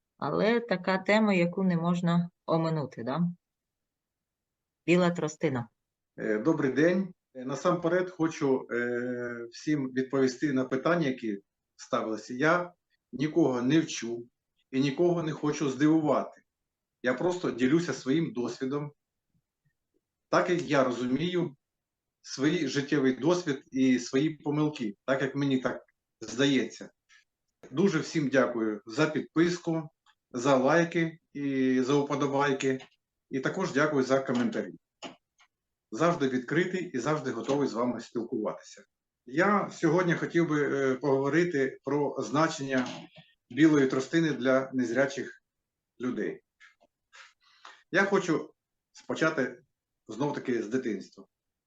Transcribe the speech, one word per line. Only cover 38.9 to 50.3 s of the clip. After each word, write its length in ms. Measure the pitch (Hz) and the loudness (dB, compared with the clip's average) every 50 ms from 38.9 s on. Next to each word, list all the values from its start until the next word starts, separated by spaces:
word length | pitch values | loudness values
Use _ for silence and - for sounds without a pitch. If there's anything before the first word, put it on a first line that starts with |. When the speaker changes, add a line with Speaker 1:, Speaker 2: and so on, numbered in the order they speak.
| _ _ _ _ _ _ _ | _ _ _ _ _ _ _
Speaker 2:
Я 440 | 120 127 156 185 202 208 196 175 - | -6 0 2 2 4 4 2 0 -2
сьогодні 420 | - - - 156 151 185 180 170 156 | -4 0 2 2 4 4 4 2 2
хотів 360 | 135 151 131 - 170 165 147 | 0 -2 0 0 2 2 2
би, 120 | 151 151 | 2 0
е, 340 | 143 135 135 139 135 131 131 | 0 0 0 2 2 2 0
поговорити 840 | 131 147 143 135 135 139 139 139 170 175 175 160 139 131 131 - - _ | 0 2 2 2 2 2 2 2 2 2 2 2 0 0 0 -2 -6 _
про 320 | 135 143 147 143 131 - 135 | -2 -2 0 0 -2 -2 -4
значення 680 | 113 104 123 151 165 160 - - 139 135 135 131 123 113 - 80 - - - - - _ _ _ _ - | -6 -2 0 2 2 0 0 -4 -4 -2 0 0 0 -2 -6 -12 -16 -18 -20 -20 -20 _ _ _ _ -6
білої 380 | 117 131 156 160 151 143 131 | 2 6 6 8 8 6 4
тростини 440 | 127 135 131 131 - 165 165 165 151 | 4 2 0 -2 0 0 0 2 0
для 400 | 135 117 123 135 131 131 131 - 131 | 0 0 2 2 2 2 2 0 -2
незрячих 720 | 127 120 110 113 - 139 - - 123 110 - - - _ _ _ _ _ _ _ _ _ _ _ - | -2 -2 0 0 0 0 0 -2 -6 -8 -10 -12 -18 _ _ _ _ _ _ _ _ _ _ _ -8
людей. 420 | 123 123 110 104 95 82 - - _ _ _ _ - - _ _ _ _ _ _ _ _ - - - - _ _ _ _ _ _ - - - _ _ _ | -6 -6 -4 -4 -4 -6 -6 -10 _ _ _ _ -20 -20 _ _ _ _ _ _ _ _ -20 -20 -20 -20 _ _ _ _ _ _ -20 -20 -20 _ _ _
Я 120 | 156 185 196 | 0 0 2
хочу 500 | 196 190 185 - - 151 - - - _ _ _ _ _ _ _ _ _ - - | 2 2 2 2 2 0 -2 -2 -6 _ _ _ _ _ _ _ _ _ -14 -10
почати 560 | - 127 - 160 160 156 139 123 - - - _ _ _ _ _ _ _ _ _ | -8 -2 0 0 0 2 0 -2 -4 -6 -10 _ _ _ _ _ _ _ _ _
знов-таки 560 | - 107 110 143 143 | -12 -6 -4 -4 -4